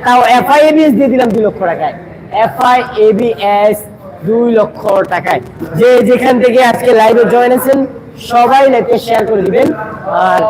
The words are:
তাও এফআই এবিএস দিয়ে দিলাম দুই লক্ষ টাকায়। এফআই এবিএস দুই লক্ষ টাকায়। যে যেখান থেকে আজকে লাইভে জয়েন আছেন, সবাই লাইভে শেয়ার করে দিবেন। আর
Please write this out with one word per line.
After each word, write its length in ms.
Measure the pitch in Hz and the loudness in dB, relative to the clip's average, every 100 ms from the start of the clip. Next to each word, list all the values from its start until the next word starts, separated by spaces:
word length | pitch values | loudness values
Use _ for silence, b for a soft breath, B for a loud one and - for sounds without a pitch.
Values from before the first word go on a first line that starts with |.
| 247 | 0
তাও 160 | 247 | 2
এফআই 460 | 226 247 262 294 302 | 4 2 2 2 4
এবিএস 240 | 311 311 | 4 2
দিয়ে 160 | 214 277 | 2 2
দিলাম 220 | 254 240 | 0 0
দুই 140 | 208 | 0
লক্ষ 160 | 208 - | -2 -2
টাকায়। 340 | 180 156 151 - - - - | -6 -4 -6 -8 -16 -20 -10
এফআই 520 | 196 226 - 247 247 247 214 | -2 -2 -2 0 0 -2 0
এবিএস 800 | 214 202 240 220 202 202 208 208 - - - - 160 | 2 2 -2 -2 -2 2 0 -2 -8 -20 -20 -12 -4
দুই 260 | 226 240 | -2 0
লক্ষ 360 | 220 208 - 208 196 - | 0 0 -4 -4 -2 -2
টাকায়। 320 | 180 185 151 - - 165 160 | -4 -2 -4 -6 -14 -8 0
যে 280 | 240 247 | 2 4
যেখান 380 | 208 247 247 247 | 2 2 2 2
থেকে 220 | 247 233 | 2 2
আজকে 280 | 247 233 247 | 2 2 2
লাইভে 320 | 226 220 226 214 | 4 4 4 2
জয়েন 220 | 240 247 | 2 2
আছেন, 340 | 254 262 277 269 - - - | 0 0 0 -2 -8 -20 -18
সবাই 500 | - 240 240 269 269 | -4 0 2 4 4
লাইভে 280 | 254 220 233 | 2 0 -2
শেয়ার 280 | 233 226 220 | -2 -2 -2
করে 160 | 214 | -2
দিবেন। 320 | 185 - - - - - - | 0 0 0 -2 -10 -12 -6
আর 360 | - 185 185 | -2 0 0